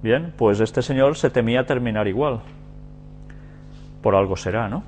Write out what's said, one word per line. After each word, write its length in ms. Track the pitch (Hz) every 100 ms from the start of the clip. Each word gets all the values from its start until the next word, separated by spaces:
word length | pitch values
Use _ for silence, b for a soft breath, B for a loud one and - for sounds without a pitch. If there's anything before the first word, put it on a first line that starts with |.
Bien, 320 | 113 127 170 -
pues 240 | 113 101
este 220 | 110 -
señor 340 | 127 135 135 151
se 120 | 139
temía 360 | 127 113 123 131
terminar 420 | 131 120 107 104
igual. 320 | 98 147 117 - - - - - - - - - B B B B B B -
Por 140 | 104 98
algo 200 | 98 92
será, 320 | 95 107 110
¿no? 160 | 139